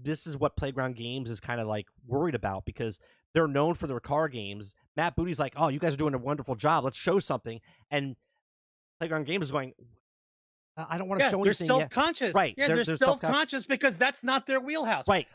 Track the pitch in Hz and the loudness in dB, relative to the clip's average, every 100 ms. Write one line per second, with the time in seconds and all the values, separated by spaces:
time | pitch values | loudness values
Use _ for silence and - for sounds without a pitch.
0 | 131 156 170 139 143 - 139 135 131 120 | -6 -6 -6 -2 -2 0 -4 -2 -4 -4
1 | 117 135 117 107 - 120 110 107 - _ | -8 -6 -6 -8 -6 -4 -2 -4 -6 _
2 | 127 135 170 120 101 95 - - 117 104 | -4 -2 0 -2 -4 -6 -8 -6 -6 -8
3 | _ _ _ 165 156 139 156 175 156 120 | _ _ _ 2 2 4 2 0 -4 -6
4 | - 147 156 123 101 101 101 - _ - | -2 0 0 -2 -8 -10 -14 -20 _ -2
5 | 165 156 175 151 135 143 160 143 170 139 | -2 0 -2 -2 -2 0 0 2 0 0
6 | 156 131 127 143 127 117 151 160 131 - | 0 0 -2 -4 -4 0 2 2 2 -2
7 | - 196 - 131 - 113 - _ - 147 | 0 2 0 -4 -6 -12 -16 _ -4 -4
8 | 139 120 _ _ _ _ _ _ _ - | -4 -8 _ _ _ _ _ _ _ -8
9 | 165 156 143 190 147 143 131 - - _ | -4 -2 -2 -2 -2 -2 -4 -10 -20 _
10 | _ _ _ _ _ _ _ - 160 170 | _ _ _ _ _ _ _ -12 -8 -6
11 | 190 190 262 190 202 190 170 254 147 - | -2 2 4 4 4 4 4 2 2 2
12 | 311 - 226 185 156 254 285 - 185 160 | 2 2 2 2 2 2 2 2 2 4
13 | 262 277 165 277 311 269 - 269 277 175 | 4 4 2 0 0 -2 -2 0 2 2
14 | 262 269 247 269 - 262 262 311 226 160 | 0 0 0 0 2 -2 0 -2 0 0
15 | 139 190 - | 2 0 0